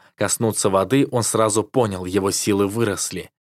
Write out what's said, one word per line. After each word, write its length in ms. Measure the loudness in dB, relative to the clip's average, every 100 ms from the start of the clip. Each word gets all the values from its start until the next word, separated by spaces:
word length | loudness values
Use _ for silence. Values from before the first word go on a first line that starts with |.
| _
коснуться 540 | _ -4 0 -2 0 0
воды, 400 | 2 2 2 2
он 120 | 0
сразу 420 | 0 2 2 2
понял, 400 | 0 0 0 -2
его 260 | -2 0 0
силы 360 | 0 0 2 2
выросли. 640 | 0 -2 -2 -6 -8 -14 _ _